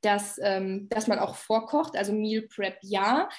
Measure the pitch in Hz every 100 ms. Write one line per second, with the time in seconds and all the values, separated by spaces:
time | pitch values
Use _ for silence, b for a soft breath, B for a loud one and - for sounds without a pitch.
0 | 214 202 208 - 202 190 190 190 202 220
1 | 220 202 196 - - 220 220 294 320 -
2 | 202 214 214 220 220 - 196 190 196 196
3 | 202 262 381